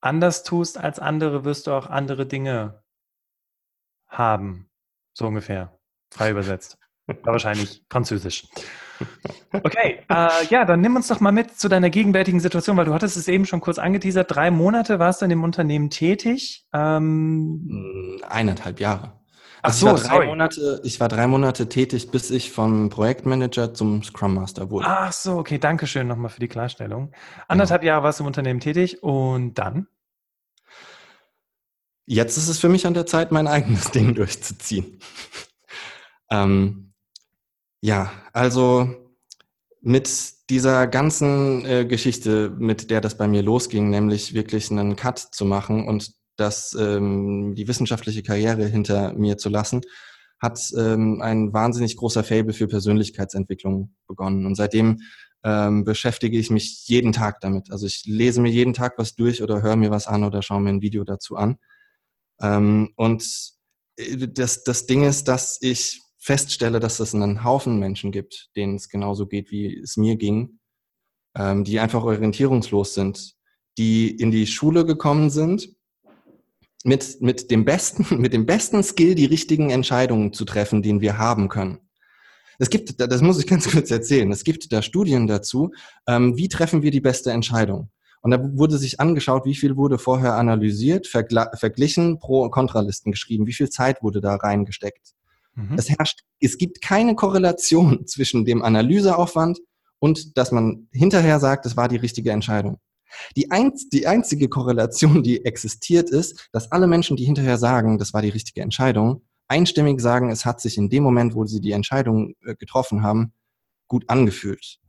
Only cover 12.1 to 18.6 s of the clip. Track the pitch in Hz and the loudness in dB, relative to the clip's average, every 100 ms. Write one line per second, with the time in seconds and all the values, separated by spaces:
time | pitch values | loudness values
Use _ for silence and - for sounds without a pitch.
12.1 | 190 190 180 170 175 165 190 160 156 208 | 4 4 2 2 -2 0 2 2 2 -2
13.1 | 180 165 185 196 170 - 170 165 196 190 | -4 0 2 2 -2 -2 -2 0 0 0
14.1 | 185 185 - 165 175 175 233 226 202 170 | 0 0 2 2 4 4 2 2 2 2
15.1 | 185 190 170 165 175 156 147 147 - 165 | 2 2 2 0 0 0 0 -2 0 0
16.1 | 208 233 254 - - _ 147 151 156 156 | 0 0 -4 -6 -14 _ -2 0 2 2
17.1 | 156 156 160 156 160 175 104 95 95 92 | 2 0 0 -2 -6 -8 -10 -10 -10 -10
18.1 | 95 92 110 110 90 | -12 -6 0 0 0